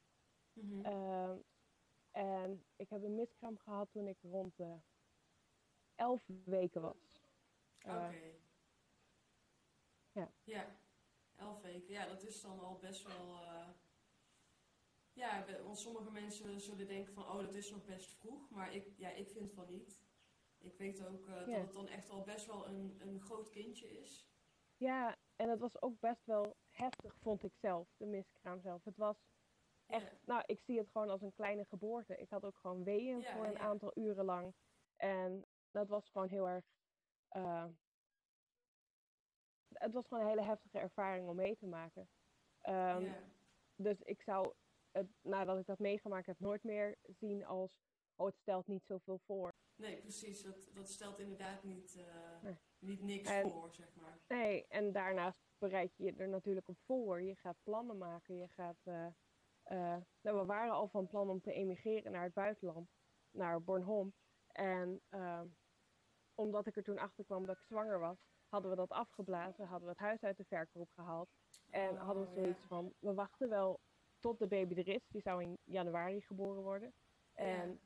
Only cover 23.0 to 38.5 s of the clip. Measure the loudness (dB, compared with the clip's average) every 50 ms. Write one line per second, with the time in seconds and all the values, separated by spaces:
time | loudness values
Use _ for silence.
23 | -10 -8 -8 -8 -8 -8 -8 -8 -8 -8 -8 -10 -8 -8 -8 -10 -12 -12 -12 -12
24 | -12 -14 -14 -16 -18 -20 _ _ _ _ _ _ _ _ _ 2 2 4 4 4
25 | 2 2 0 -2 _ _ _ 2 4 4 4 4 4 0 0 0 0 0 2 4
26 | 4 4 4 4 _ 4 6 6 6 4 0 -6 _ _ -4 -2 0 0 0 -2
27 | -8 -12 -12 -2 2 2 2 2 2 -2 -4 0 2 4 4 2 2 -2 _ -6
28 | -4 -2 -2 -2 -2 -4 -10 -12 -8 -8 -6 -6 -4 -4 -6 -4 -6 -6 -2 2
29 | 2 2 2 2 -4 _ _ _ _ _ _ _ _ _ _ _ _ -2 0 0
30 | 0 -2 -10 -8 -2 2 2 2 4 2 0 -2 0 2 2 2 2 2 2 2
31 | 2 4 2 0 -2 -4 -4 -2 0 0 2 0 -2 -4 -4 -4 -2 0 0 -2
32 | -2 -4 -6 -8 -6 -4 -4 -4 -4 -4 -6 -6 -4 -4 -2 0 2 2 4 4
33 | 4 2 2 0 -2 -2 -2 0 0 0 0 0 2 2 2 2 0 -2 -2 0
34 | 2 2 2 4 4 4 2 2 0 -4 -8 _ _ _ _ _ _ _ _ 0
35 | 2 2 4 4 2 0 0 -2 -6 -10 _ _ _ _ 0 0 2 2 2 0
36 | 0 -2 -2 0 0 2 2 2 2 2 2 0 -4 _ _ _ _ _ _ _
37 | _ _ _ _ _ -8 -4 -2 0 0 0 0 -2 -4 -8 -12 _ _ _ _
38 | _ _ _ _ _ _ _ _ _ _